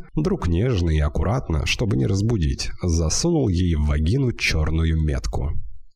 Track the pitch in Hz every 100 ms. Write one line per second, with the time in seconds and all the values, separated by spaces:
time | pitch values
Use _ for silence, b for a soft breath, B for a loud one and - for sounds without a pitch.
0 | B - 147 131 87 85 107 107 87 78
1 | 76 - 76 127 - 78 - - 113 123
2 | 110 98 107 117 76 65 - - 90 82
3 | 80 - 165 165 113 87 92 78 76 73
4 | 78 131 127 113 - 80 76 80 80 80
5 | 78 67 - - - - - - -